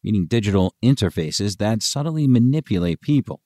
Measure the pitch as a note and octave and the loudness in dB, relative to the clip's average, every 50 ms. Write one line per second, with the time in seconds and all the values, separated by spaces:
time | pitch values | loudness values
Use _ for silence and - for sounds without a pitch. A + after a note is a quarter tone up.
0 | - G#2 G#2+ G2+ F2 D#2+ - A#2 G2+ G#2 G2 G2 F#2 F#2 _ _ - A#2+ C#3 - | -2 -2 -2 0 0 0 0 0 0 2 2 2 2 0 _ _ 2 2 2 2
1 | A2 F2 - - E2 D#2+ - - G2+ G2+ G2 - G2+ G#2 A2+ A2 - - - C#3 | 0 -2 -2 -2 -6 -4 -4 -4 -4 -4 -4 -2 -2 -2 -2 -2 -4 -6 -6 -4
2 | D3 E3 D#3+ D#3 D3+ C3+ B2+ A#2+ A#2 B2+ C#3 D#3+ - - G#2+ F#2 F2 F2 E2 - | -6 -4 -2 0 2 4 4 4 4 4 2 0 -2 -2 -2 0 0 -2 -2 -4
3 | - - D3 C#3 A2+ - D2+ - _ | -2 0 0 0 0 -2 -10 -14 _